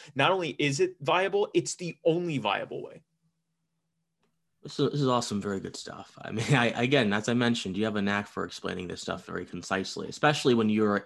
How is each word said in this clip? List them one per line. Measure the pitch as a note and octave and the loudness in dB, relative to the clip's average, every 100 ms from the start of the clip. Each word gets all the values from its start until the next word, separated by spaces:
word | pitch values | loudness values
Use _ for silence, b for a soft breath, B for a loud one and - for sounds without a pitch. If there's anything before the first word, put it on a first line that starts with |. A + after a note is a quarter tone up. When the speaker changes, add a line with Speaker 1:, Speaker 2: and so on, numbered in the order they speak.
| B C3+ | B 0
Speaker 1:
not | D3+ | 2
only | F#3+ D#3+ - | 2 -2 0
is | D3 C#3+ | 0 2
it | F#3 - | 0 0
viable, | C#3+ F3 F#3+ G3+ G3+ | 0 2 2 0 2
it's | F#3 - - | 0 -2 -8
the | F3 - | -10 -2
only | E3 E3 F3 C#3 | 0 2 0 -2
viable | G#2 - - F#2+ | 0 -2 -4 -8
way. | - - _ _ _ _ _ _ _ _ _ _ _ _ _ _ _ _ | -10 -16 _ _ _ _ _ _ _ _ _ _ _ _ _ _ _ _
Speaker 2:
This | - - | -12 0
is, | C#3 | 0
this | D3 | 2
is | C3 | 2
awesome, | B2 - G2+ | 2 0 -4
very | G2+ G2 | -2 -4
good | F#2 - | -6 -12
stuff. | - F#2 - - | -14 -14 -16 -14
I | - | -8
mean, | G#2+ - | -4 2
<laughs> | C#3 | 4
I, | A#2 | 4
again, | - B2+ C#3 G#2+ | 0 2 4 4
as | G#2 A2+ | 2 0
I | |
mentioned, | A#2+ A#2+ A#2 G2 F#2 | 2 2 0 -2 -2
you | |
have | A2 G#2 | -2 0
a | |
knack | G2+ G2+ G#2 | 0 0 -4
for | F#2+ F2 | -8 -8
explaining | - F#2 F2+ F2 | -8 -8 -8 -8
this | F2+ | -10
stuff | - F2+ F#2 | -8 -8 -6
very | F2+ - | -10 -8
concisely, | F2+ - F#2+ F#2+ E2 - | -10 -4 -4 -4 -8 -10
especially | - D3+ D3 C3+ | 2 2 4 4
when | A#2 G#2+ | 4 4
you're | G#2+ G#2+ G2+ | 4 4 2